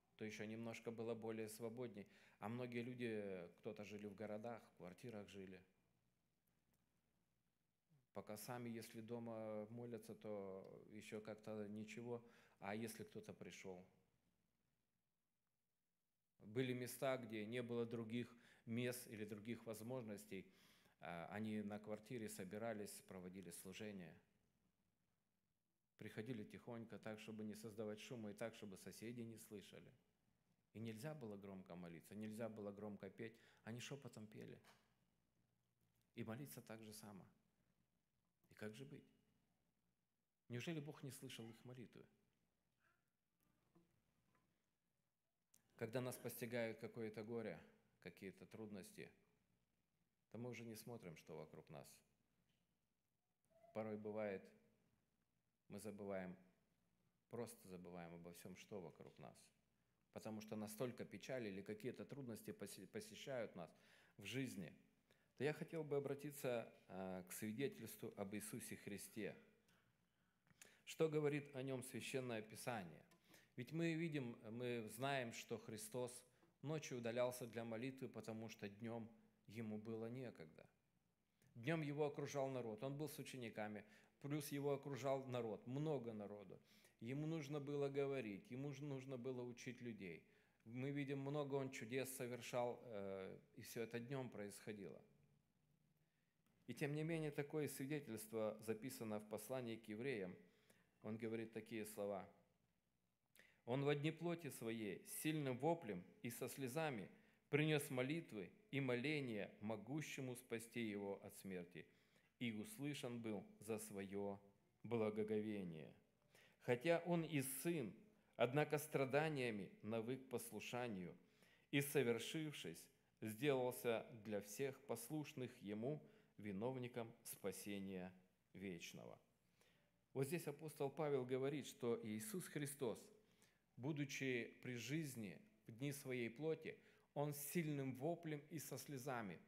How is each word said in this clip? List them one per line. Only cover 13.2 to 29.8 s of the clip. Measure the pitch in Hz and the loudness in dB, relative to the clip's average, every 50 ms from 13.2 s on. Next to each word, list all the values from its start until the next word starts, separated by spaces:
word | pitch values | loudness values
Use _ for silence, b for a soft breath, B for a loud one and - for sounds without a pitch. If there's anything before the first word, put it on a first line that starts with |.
| - - 92 | -8 -8 -10
пришёл? | - - 92 87 - - 98 92 90 92 - _ - _ _ _ _ _ _ _ _ _ _ _ _ _ _ _ _ _ _ _ _ _ _ _ _ _ _ _ _ _ _ _ _ _ _ _ _ _ _ _ _ _ _ _ _ _ _ _ - | -8 -10 -10 -10 -8 -6 -6 -6 -8 -10 -16 _ -20 _ _ _ _ _ _ _ _ _ _ _ _ _ _ _ _ _ _ _ _ _ _ _ _ _ _ _ _ _ _ _ _ _ _ _ _ _ _ _ _ _ _ _ _ _ _ _ -14
Были | - 101 107 127 131 127 127 | -8 -2 2 4 4 4 4
места, | 123 123 120 - - 143 135 131 | 0 0 -2 -2 2 4 4 4
где | 123 120 107 113 107 104 | 4 0 -2 -2 0 0
не | 107 117 127 | 0 0 0
было | 120 113 120 120 117 | 0 2 2 2 2
других | 113 120 117 117 110 117 120 117 - - B B B B B B | 2 0 -2 0 0 0 0 0 -2 -6 B B B B B B
мест | 120 113 120 123 123 123 123 - | 0 2 2 4 2 2 0 -4
или | - 117 104 107 | -6 -4 -4 -2
других | 104 110 104 104 120 113 - - | -2 -4 -4 -2 -4 -4 -4 -2
возможностей. | 113 110 107 110 117 131 131 117 107 101 98 - - 98 95 - B B B B B B B B B B B | -4 -4 -4 -2 -2 -2 -2 -2 -2 -4 -6 -6 -6 -6 -6 -6 B B B B B B B B B B B
А, | - 82 87 85 82 - | -6 -4 -4 -2 -2 -2
они | 92 104 110 110 107 107 | 0 0 0 2 2 2
на | 104 101 104 104 | 0 0 -2 -4
квартире | - 107 107 107 - - 131 120 110 101 | -4 -4 -6 -6 -4 -6 -4 -2 -2 -4
собирались, | - - 98 90 104 107 113 117 110 104 - - - - - | -4 -4 -4 -4 -2 0 0 0 0 0 -2 -4 -6 -10 -10
проводили | - 95 95 90 92 90 98 87 85 | -8 -8 -6 -6 -6 -6 -8 -8 -8
служение. | 85 - - 95 92 - 110 107 104 95 87 80 85 95 - _ _ _ _ _ _ _ _ _ _ _ _ _ _ _ _ _ _ _ _ _ _ _ _ _ _ _ _ _ _ _ _ _ _ | -10 -10 -8 -8 -8 -6 -6 -6 -6 -6 -8 -10 -12 -16 -20 _ _ _ _ _ _ _ _ _ _ _ _ _ _ _ _ _ _ _ _ _ _ _ _ _ _ _ _ _ _ _ _ _ _
Приходили | - 107 104 - 113 107 117 131 107 107 | -8 -8 -6 -4 -2 -2 -2 -2 -4 -4
тихонько, | - - 92 - - 120 117 113 113 107 98 | -6 -8 -10 -8 -6 -6 -6 -6 -6 -8 -6
так, | - 110 107 107 | -4 -4 -4 -4
чтобы | - - 110 107 107 | -6 -6 -4 -4 -4
не | 107 101 | -4 -4
создавать | 107 110 113 98 107 110 104 107 107 | -4 -6 -6 -4 -2 -2 -2 -2 -4
шума, | - - 135 117 107 104 | -4 -6 -4 -4 -4 -4
и | 101 | -4
так, | - 117 113 110 | -2 -4 -4 -4
чтобы | - 110 98 95 | -6 -8 -8 -8
соседи | 90 - 98 - - 107 117 123 120 | -8 -10 -10 -8 -6 -6 -6 -4 -4
не | 113 113 110 | -6 -6 -6
слышали. | 104 - - 107 98 90 - - 87 | -10 -10 -10 -10 -10 -10 -10 -14 -14